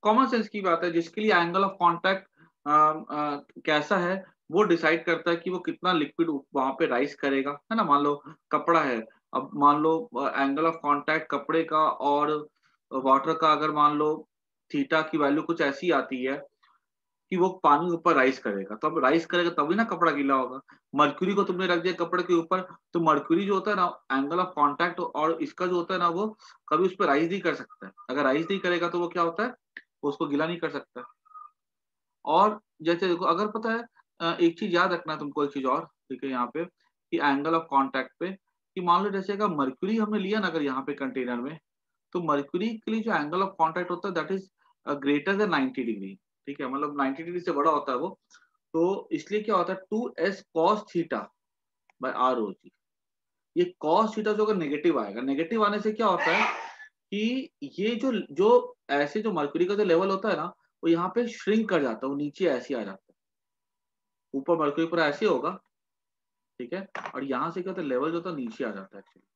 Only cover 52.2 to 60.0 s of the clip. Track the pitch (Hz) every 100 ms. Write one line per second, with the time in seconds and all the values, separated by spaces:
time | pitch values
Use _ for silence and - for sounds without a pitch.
52.2 | 127 123 104 95 - _ _ _ _ _
53.2 | _ _ _ - 180 - 151 175 220 214
54.2 | 208 208 214 196 151 143 160 143 104 101
55.2 | 131 139 165 233 208 208 214 214 220 175
56.2 | 165 185 214 - - - - _ _ 202
57.2 | 220 254 262 _ 139 - 208 233 262 220
58.2 | - 143 202 247 240 - _ 143 147 214
59.2 | 214 180 143 160 180 202 208 165